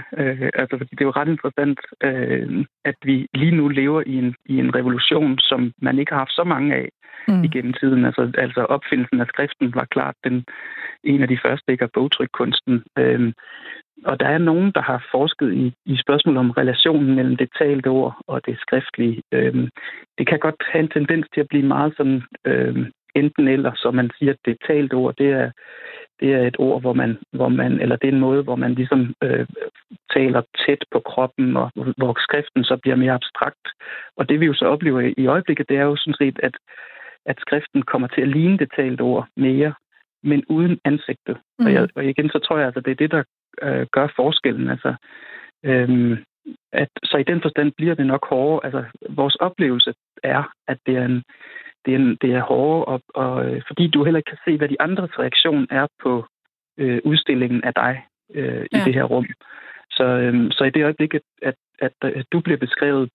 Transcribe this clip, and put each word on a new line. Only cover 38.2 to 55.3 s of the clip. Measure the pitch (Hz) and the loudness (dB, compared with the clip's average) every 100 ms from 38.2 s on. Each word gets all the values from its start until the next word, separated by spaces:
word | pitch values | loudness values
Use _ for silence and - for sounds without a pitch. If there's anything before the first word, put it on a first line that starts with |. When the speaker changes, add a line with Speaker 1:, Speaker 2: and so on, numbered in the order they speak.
Speaker 1:
at | 135 | 0
ligne | 143 170 196 | 2 4 2
det | 135 - | 0 -2
talte | 131 127 | -2 0
ord | 123 127 - - | 0 0 -2 0
mere, | 131 135 151 147 _ _ _ _ | 2 2 0 -2 _ _ _ _
men | 143 143 - | 0 0 2
uden | 156 175 175 | 2 2 2
ansigtet. | 143 147 - 135 - - _ - | 0 0 -2 -10 -8 -10 _ 0
Speaker 2:
Mm. | 233 | 2
Speaker 1:
Og | |
jeg, | 135 - | 4 2
og | - | -2
igen, | 139 135 151 | -4 0 0
så | 151 | 0
tror | - 156 | 0 0
jeg, | 135 | 0
altså, | 123 | -2
det | 127 | -4
er | |
det, | 131 156 | 0 0
der, | 160 135 _ _ - | 0 -4 _ _ -8
øh, | 143 131 127 | -4 -2 -2
gør | - 147 - | 0 0 0
forskellen. | 131 175 131 117 127 | 0 2 0 -2 -2
Altså, | 131 135 127 _ - - - - _ | -2 -4 -6 _ -20 -20 -20 -20 _
øhm, | 143 127 123 123 120 113 - _ - - _ | 0 2 4 2 2 0 -6 _ -20 -20 _
at, | - 147 - | -4 -4 -4
så | - 147 | -2 -2
i | |
den | 135 175 | 0 0
forstand | 156 147 147 - | 0 0 -2 0
bliver | 160 | -2
det | 165 135 | 0 0
nok | 135 - | 0 -2
hårdere. | 127 139 156 | 0 0 0
Altså, | 135 131 123 - - | -4 -8 -10 -14 -10
vores | 143 139 - | -2 0 0
oplevelse | 180 180 151 123 123 - _ - | -2 0 0 2 0 -2 _ -8
er, | 135 135 147 - - | -2 -2 -2 -10 -8
at | 127 - | -6 -2
det | 127 | -2
er | |
en, | 123 123 - - - - - - | 0 -2 -4 -18 -20 -20 -20 -10
det | - | -2
er | 131 | 2
en, | 131 - | 2 2
det | 131 | 0
er | 123 | 0
hårdere, | 123 123 143 165 | 0 2 2 0
og, | 143 131 - | -2 -6 -6
og, | - 131 127 127 | -6 -4 -2 -4
øh, | 127 - | -4 -6
fordi | 151 175 | -2 2
du | 156 | 2
heller | 143 165 | 2 2
ikke | - | -2
kan | - | -8
se, | - 151 | -2 0
hvad | 147 | 0
de | 139 | -2
andres | 160 185 180 - | -2 -2 -6 -4
reaktion | 127 | -2